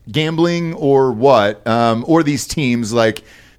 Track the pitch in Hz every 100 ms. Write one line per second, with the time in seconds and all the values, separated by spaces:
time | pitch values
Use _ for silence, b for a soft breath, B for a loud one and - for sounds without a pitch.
0 | - 127 156 160 170 170 170 165 143 135
1 | 131 110 135 120 101 107 117 117 117 113
2 | 143 165 151 143 - - 131 120 107 117
3 | 113 107 b b b